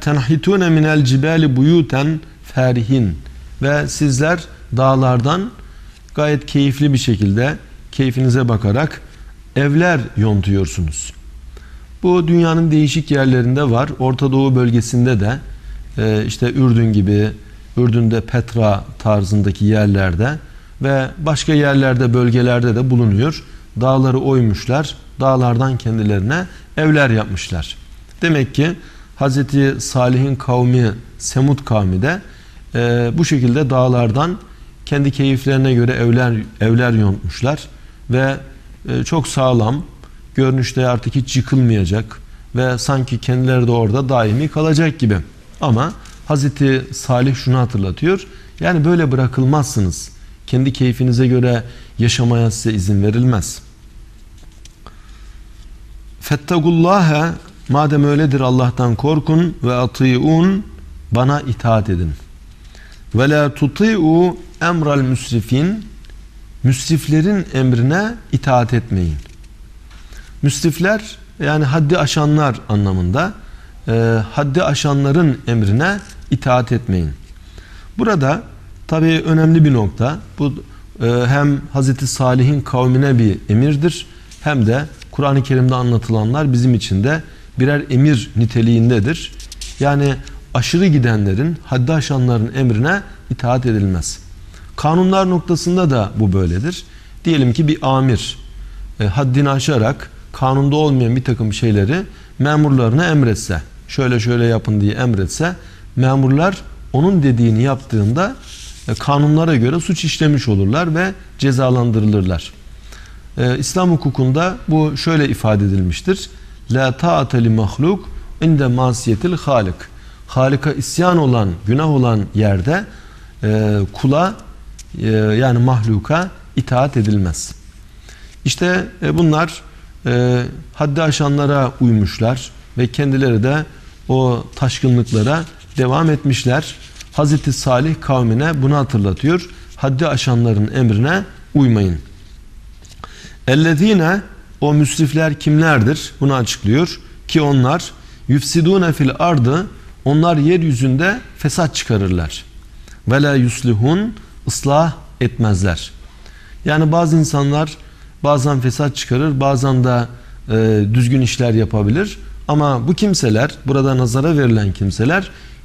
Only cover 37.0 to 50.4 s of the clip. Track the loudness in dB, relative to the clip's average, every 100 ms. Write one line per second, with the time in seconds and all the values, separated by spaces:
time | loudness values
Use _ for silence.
37 | 2 0 -6 -4 -4 -4 -10 -20 -20 -18
38 | -4 0 0 -2 -10 -20 -20 -16 -6 -4
39 | -2 -2 -2 0 2 2 2 -2 -8 -16
40 | -20 -20 -8 0 0 0 -2 0 0 0
41 | -2 -4 -2 -4 0 2 4 2 0 -2
42 | -4 -14 -20 -20 -8 -2 -2 -2 -2 -2
43 | -2 -4 -2 0 2 2 2 2 2 0
44 | 0 0 2 0 -2 0 2 2 2 0
45 | 0 0 -4 -16 -20 -6 0 0 0 -6
46 | -18 -16 -4 -2 -2 0 2 2 -2 -8
47 | -2 0 2 0 0 0 0 -2 -4 -2
48 | -2 -2 -4 -20 -20 -4 -2 2 2 2
49 | 2 2 0 0 2 2 0 -2 -2 -4
50 | -12 -20 -20 -20